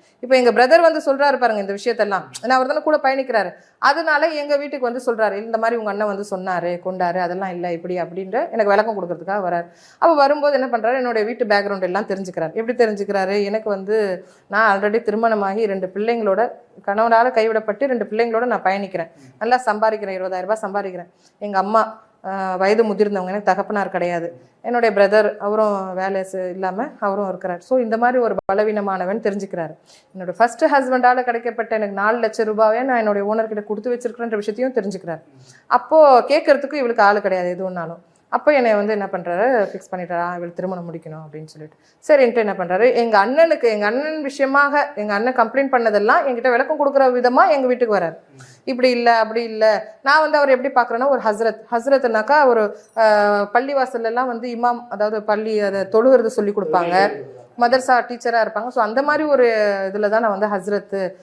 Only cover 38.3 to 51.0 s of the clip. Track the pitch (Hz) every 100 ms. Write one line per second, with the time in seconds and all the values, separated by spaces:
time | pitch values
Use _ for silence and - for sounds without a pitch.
38.3 | 254 302 285 233 208 208 214 196 185 170
39.3 | 175 240 247 190 190 - 185 175 170 175
40.3 | 175 175 175 185 180 170 165 160 156 156
41.3 | 156 156 156 156 _ _ _ - 294 240
42.3 | 233 208 185 175 185 247 240 233 208 208
43.3 | 285 330 302 233 214 208 240 302 311 277
44.3 | 277 269 277 285 285 285 285 208 202 240
45.3 | 254 220 269 269 254 220 208 208 320 277
46.3 | 240 254 247 269 302 285 277 262 247 240
47.3 | 262 370 285 254 247 240 202 165 165 _
48.3 | 135 - - - 247 254 240 233 233 220
49.3 | 226 233 220 220 202 - - 269 302 302
50.3 | 302 285 254 269 262 240 233